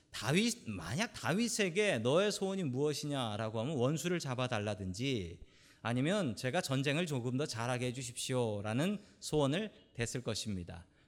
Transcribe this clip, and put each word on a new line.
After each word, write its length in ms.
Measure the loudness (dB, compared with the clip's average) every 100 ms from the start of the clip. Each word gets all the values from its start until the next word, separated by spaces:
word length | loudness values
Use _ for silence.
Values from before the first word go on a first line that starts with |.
| _
다윗, 580 | -6 2 4 4 0 -6
만약 420 | -8 -4 -2 -2
다윗에게 880 | -2 0 2 0 2 0 2 2 4
"너의 320 | 4 6 4
소원이 320 | 2 -2 0
무엇이냐"라고 960 | -2 0 0 0 -2 -2 -2 -2 -2 -2
하면 160 | -2 2
원수를 440 | 2 2 0 -2
잡아달라든지 1200 | -2 -2 0 0 0 -2 -4 -2 0 0 -2 -8 -16 -20 -20 -8
아니면 540 | -2 0 2 2 0 -2
"제가 240 | 0 0
전쟁을 460 | 0 0 2 0 0
조금 300 | -2 0 -2
더 100 | -2
잘하게 400 | -2 -2 0 -2
해주십시오"라는 1120 | -4 -8 -6 -2 0 2 0 0 0 0 -2 -8 -14
소원을 540 | -2 2 4 2 -2 -10 -20
댔을 280 | -6 -4 -4
것입니다. 640 | -4 -4 -2 -4 -6 -12 -16 _